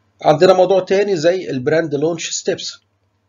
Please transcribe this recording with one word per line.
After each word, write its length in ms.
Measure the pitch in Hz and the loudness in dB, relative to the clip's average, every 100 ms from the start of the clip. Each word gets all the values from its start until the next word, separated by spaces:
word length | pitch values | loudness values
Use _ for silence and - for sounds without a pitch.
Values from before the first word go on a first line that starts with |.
| _ _ | _ _
عندنا 320 | 156 151 185 | 0 4 4
موضوع 260 | 185 180 190 | 4 4 2
تاني 360 | 185 190 208 175 | 0 0 0 0
زي 340 | 165 185 - | 0 -2 -4
البراند 460 | 135 127 160 160 139 | -6 -2 -2 -2 -2
لونش 340 | 160 165 - | -2 -4 -8
ستيبس، 500 | - - 165 - - _ _ _ _ | -8 -6 -6 -10 -16 _ _ _ _